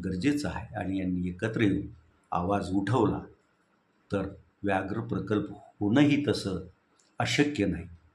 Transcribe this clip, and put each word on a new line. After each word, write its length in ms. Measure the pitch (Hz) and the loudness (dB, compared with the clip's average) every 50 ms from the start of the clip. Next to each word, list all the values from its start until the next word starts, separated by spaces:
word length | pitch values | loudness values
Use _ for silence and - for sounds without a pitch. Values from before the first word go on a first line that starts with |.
| 90 | -2
गरजेचं 440 | 92 - 90 - 143 143 143 - 87 | -4 -4 -2 0 0 0 0 -2 -4
आहे 280 | 82 - - - - | -4 -6 -8 -8 -8
आणि 220 | 107 98 92 95 95 | -6 -4 -4 -2 -2
यांनी 300 | 92 92 92 90 87 90 | -2 -2 -2 -2 -2 -4
एकत्र 320 | 90 - 113 113 - - | -4 -2 -4 -2 0 2
येऊन 260 | 110 98 95 - - - - - _ _ _ _ _ - - | 2 2 2 0 -2 -6 -12 -16 _ _ _ _ _ -4 -2
आवाज 380 | 90 90 92 101 101 90 87 92 | -2 0 0 0 0 0 0 -2
उठवला 460 | 101 98 98 117 131 107 95 87 - - - - _ _ _ _ _ _ _ _ _ _ _ _ _ _ - - | 0 0 2 2 4 4 4 2 0 -6 -10 -16 _ _ _ _ _ _ _ _ _ _ _ _ _ _ -4 -2
तर 160 | 98 92 95 - - - _ _ _ - | -2 -2 -4 -8 -14 -20 _ _ _ -2
व्याघ्र 380 | 101 95 95 98 98 101 113 | 0 0 0 0 -2 -4 -6
प्रकल्प 500 | 117 117 101 92 87 95 107 107 90 - | -4 -4 -4 -4 -2 0 0 0 0 -4
होणंही 760 | - - - - - - 104 101 110 139 147 147 147 - - - | -8 -14 -18 -16 -6 -2 0 4 6 6 6 6 6 4 2 2
तसं 300 | 98 - - 98 92 87 - - - _ _ _ _ _ _ _ _ - | 0 0 -2 -4 -6 -6 -8 -10 -16 _ _ _ _ _ _ _ _ -4
अशक्य 480 | 120 117 - - 147 143 - - 98 | -2 0 2 2 2 2 2 0 0
नाही 180 | 92 87 85 85 - - - _ _ | 0 0 -2 -6 -10 -16 -20 _ _